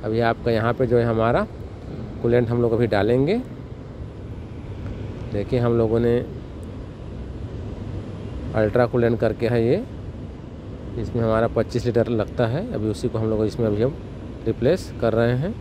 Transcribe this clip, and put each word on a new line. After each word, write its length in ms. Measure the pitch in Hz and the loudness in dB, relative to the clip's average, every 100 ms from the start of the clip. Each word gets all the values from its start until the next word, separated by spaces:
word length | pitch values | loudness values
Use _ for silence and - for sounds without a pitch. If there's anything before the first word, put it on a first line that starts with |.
अभी 160 | 113 113 | 0 2
आपका 300 | 117 117 - | 2 2 2
यहाँ 220 | 113 113 | 2 2
पे 140 | 120 127 | 2 4
जो 100 | 120 | 4
है 60 | 117 | 4
हमारा 400 | 110 113 139 214 - - - - - - - | 4 4 4 0 -6 -12 -12 -10 -10 -10 -2
coolant 260 | 120 120 117 | 4 4 4
हम 120 | 120 | 2
लोग 100 | 117 | 2
अभी 160 | 113 120 | 4 2
डालेंगे। 500 | 104 104 123 143 226 254 - - - - - - - - - - - - - - - - - - | 4 4 4 4 0 -2 -12 -12 -14 -14 -12 -12 -12 -12 -10 -10 -12 -10 -10 -8 -8 -8 -8 -4
देखिए 260 | 104 101 127 | -4 0 2
हम 180 | 120 117 | 4 4
लोगों 220 | 113 117 | 4 4
ने 180 | 117 120 123 - - - - - - - - - - - - - - - - - - - - - - 110 | 4 2 0 -8 -12 -12 -10 -10 -12 -12 -10 -10 -10 -10 -8 -8 -8 -8 -8 -8 -8 -10 -8 -6 -2 2
ultra 300 | 107 120 120 | 4 4 4
coolant 320 | 123 117 113 | 4 4 4
करके 280 | 113 107 113 | 2 2 2
है 160 | 120 | 4
ये, 200 | 113 170 269 - - - - - - - - - - 120 | 4 2 0 -10 -10 -10 -12 -12 -14 -14 -12 -12 -10 -6
इसमें 260 | 107 120 | -4 0
हमारा 240 | 113 110 113 | 4 4 4
पच्चीस 360 | - 107 123 120 | 2 0 0 2
लीटर 220 | 113 110 | 2 2
लगता 380 | 117 104 - 117 | 2 -2 0 0
है। 240 | 135 240 | 0 -2
अभी 160 | 143 110 | -2 -2
उसी 200 | 104 123 | -2 -2
को 100 | 110 | -2
हम 100 | 110 | 0
लोग 160 | 110 107 | 2 0
इसमें 220 | - 113 | 0 0
अभी 140 | 101 | 2
हम 140 | 123 156 - - - - - | 0 -2 -12 -12 -12 -6 -4
replace 480 | 110 117 185 - - | 0 2 2 -2 -2
कर 120 | 117 | 0
रहे 220 | 110 117 127 | 4 2 2
हैं। 200 | 165 226 | -2 -6